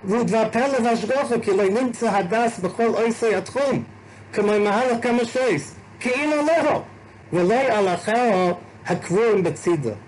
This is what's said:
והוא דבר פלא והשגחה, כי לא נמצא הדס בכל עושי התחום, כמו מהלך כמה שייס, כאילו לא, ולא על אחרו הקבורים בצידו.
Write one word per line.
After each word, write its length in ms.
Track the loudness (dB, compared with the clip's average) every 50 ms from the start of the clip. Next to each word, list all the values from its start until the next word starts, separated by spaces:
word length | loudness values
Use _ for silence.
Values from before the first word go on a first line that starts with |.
| -2
והוא 200 | -2 0 0 0
דבר 200 | 2 2 2 0 0
פלא 260 | 0 0 0 0 0 0 2
והשגחה, 560 | 2 0 0 0 -2 0 -2 0 0 -2 -2
כי 100 | 0 0
לא 120 | 2 2 2 2
נמצא 420 | 2 0 0 -2 -2 -2 -2 0
הדס 480 | 0 0 0 0 0 0 0 0 -2 -2
בכל 240 | -6 -6 -2 0 0
עושי 520 | 0 2 0 0 0 0 0 0 0 0
התחום, 480 | 0 -2 -4 -4 -2 0 0 0 -2 -4 -8 -16 -20 -20 -20 -20 -20 -20 -8 -4
כמו 180 | -2 0 2 2 2
מהלך 440 | 2 2 2 0 0 0 -2 -2 0
כמה 220 | 0 0 0 0
שייס, 500 | -2 -2 -2 0 0 0 -2 -4 -8 -16 -20 -20 -20 -18 -8
כאילו 360 | -4 -4 -2 -2 0 0 0 0 2 2
לא, 340 | 2 2 2 2 0 -2 -4 -8 -18 -20 -20 -20 -20 -20 -12 -4 -2
ולא 200 | 0 2 2 2
על 340 | 2 2 2 2 2 2 0
אחרו 680 | 0 -2 -2 0 0 2 2 4 4 4 2 2 0 -2 -8 -20 -20 -16 -6
הקבורים 580 | -4 -4 -4 -2 -2 0 2 4 4 4 4 2
בצידו. 460 | 0 -2 -2 0 0 0 0 0 -4 -6 -8 -12